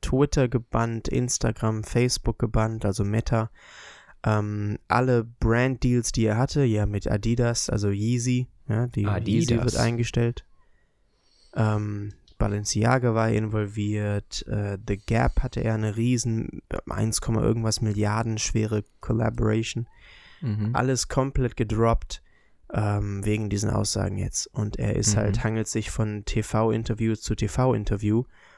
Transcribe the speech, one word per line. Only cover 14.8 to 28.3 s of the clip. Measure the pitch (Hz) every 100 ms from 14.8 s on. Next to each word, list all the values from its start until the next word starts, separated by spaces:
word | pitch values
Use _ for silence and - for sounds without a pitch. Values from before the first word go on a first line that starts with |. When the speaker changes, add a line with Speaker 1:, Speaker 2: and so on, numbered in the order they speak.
| 107
Speaker 1:
The | 101
Gap | - 117 123 -
hatte | 127 113
er | 113 110
eine | 107 107
riesen, | 120 123 120 113 - - -
äh, | - -
eins | - 110 -
Komma | - 113
irgendwas | 107 113 110 -
Milliarden | 110 104 104 107 113 110
schwere | - 110 110 107 - _
Collaboration. | - 113 117 120 110 110 113 - 123 - - - - -
Speaker 2:
Mhm. | 120 107 104
Speaker 1:
Alles | 123 131 127 -
komplett | 139 135 135 123 -
gedroppt, | 107 110 117 117 - - - _ _ _ -
ähm, | - 104 104 101 98 101
wegen | 107 104
diesen | 101 104
Aussagen | 107 101 104 95 98
jetzt. | 95 - -
Und | - 104 -
er | 110 -
ist | 104
Speaker 2:
Mhm. | 104
Speaker 1:
halt, | 104 98
hangelt | 110 110 110
sich | 113 -
von | - 107 104 -
T-V-Interview | 113 104 110 113 113 110 110 110 110
zu | - 110
T-V-Interview | 110 - 131 113 101 101 107 110 -